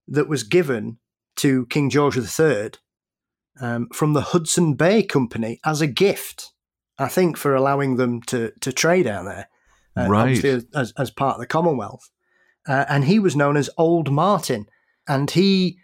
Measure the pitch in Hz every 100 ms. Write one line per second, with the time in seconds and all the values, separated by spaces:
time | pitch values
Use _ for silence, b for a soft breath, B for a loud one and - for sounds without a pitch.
0 | - 139 147 147 107 170 151 117 110 117
1 | _ _ _ - 147 131 120 156 139 135
2 | 143 123 107 - 160 110 107 - _ _
3 | _ _ _ _ _ _ 120 120 117 -
4 | 151 143 - 180 160 - 165 131 165 220
5 | 196 143 123 113 113 117 156 151 156 110
6 | 196 185 - - - _ _ _ _ -
7 | 131 - 180 147 143 135 135 139 139 123
8 | 123 120 - 123 113 - 135 123 160 185
9 | 131 101 95 92 98 _ _ _ _ -
10 | 120 104 123 131 147 123 120 151 113 -
11 | 127 - 135 113 120 160 170 131 101 -
12 | - _ _ _ _ _ - 135 139 143
13 | 139 214 190 135 143 147 135 - 165 175
14 | 139 139 180 196 - 117 104 _ _ _
15 | - 135 143 170 196 190 180 -